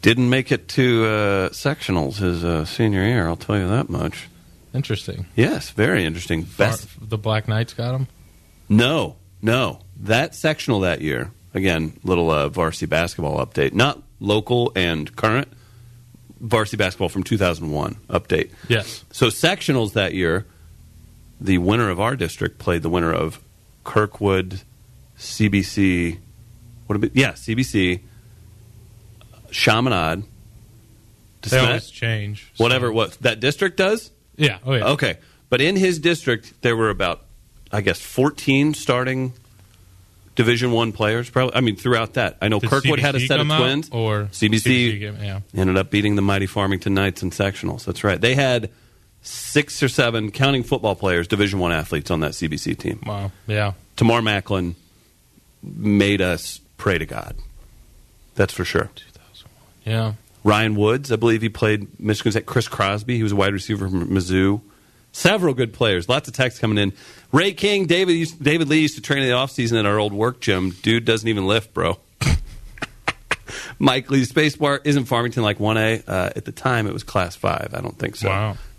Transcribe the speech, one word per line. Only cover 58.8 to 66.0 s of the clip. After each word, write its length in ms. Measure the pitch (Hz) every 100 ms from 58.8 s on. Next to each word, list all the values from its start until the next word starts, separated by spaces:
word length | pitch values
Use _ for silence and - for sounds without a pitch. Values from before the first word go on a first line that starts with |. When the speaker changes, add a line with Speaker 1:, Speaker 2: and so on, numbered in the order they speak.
| - - - - _ - - _ - _ -
Speaker 2:
Yeah. 280 | 113 110 107 _ _ 107
Speaker 1:
Ryan 300 | 107 110 104
Woods, 360 | 104 123 139
I 60 | 110
believe 240 | 117 113
he 80 | 113
played 500 | 104 110 107 101 -
Michigan 320 | 107 104 -
State. 140 | 104 -
Chris 220 | - 113
Crosby, 460 | - 98 104 110 120
he 60 |
was 100 | 110
a 20 | 101
wide 160 | 98
receiver 340 | 101 - 104 95
from 180 | 92 87
Mizzou. 520 | 95 90 92 95 104 - _ _ _ _
Several 420 | - 165 208 175
good 200 | 123 123
players. 340 | - 117 92